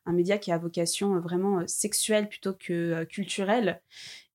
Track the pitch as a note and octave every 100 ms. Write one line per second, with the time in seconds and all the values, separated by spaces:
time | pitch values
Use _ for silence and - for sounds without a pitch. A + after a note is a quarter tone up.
0 | - F3 F3 G3+ F#3+ E3+ E3+ E3+ E3+ -
1 | G3+ F3+ E3+ F3+ G3 F#3+ E3+ - G#3 -
2 | - G#3+ G#3 - F#3+ F#3+ - E3+ E3+ E3
3 | E3 - F#3 - G3 A#3+ F#3+ - _ -
4 | - - -